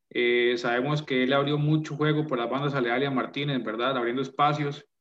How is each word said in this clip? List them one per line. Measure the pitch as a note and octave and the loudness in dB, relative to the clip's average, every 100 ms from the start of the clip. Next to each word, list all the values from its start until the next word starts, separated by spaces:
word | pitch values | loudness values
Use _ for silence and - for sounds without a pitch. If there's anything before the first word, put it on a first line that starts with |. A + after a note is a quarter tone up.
| _ | _
Eh, | A#2+ A#2+ A#2+ A#2+ A#2+ | 2 4 4 2 0
sabemos | B2 A#2+ C3 D3+ | 0 0 0 -2
que | D3+ C3 | 0 0
él | B2+ | 2
abrió | C#3 C#3+ D3 | 2 2 0
mucho | D3 D#3 D#3 | 2 2 0
juego | D3 D3+ D3+ D3+ | -2 0 2 0
por | A#2+ | -2
las | A#2+ | -2
bandas | C3 C#3+ | -2 -2
a | C3+ | 0
Leal | A#2 B2 | 0 0
y | C#3+ | 0
a | |
Martínez, | C3 A2 C#3 C#3+ C3 | -2 -2 -4 -2 -2
¿verdad? | A2 A2 B2+ C3 | -4 -2 -2 0
Abriendo | A#2 B2+ | -2 -2
espacios. | C3+ - D3 D3 C#3+ C#3+ - _ | -4 0 0 2 -2 -6 -14 _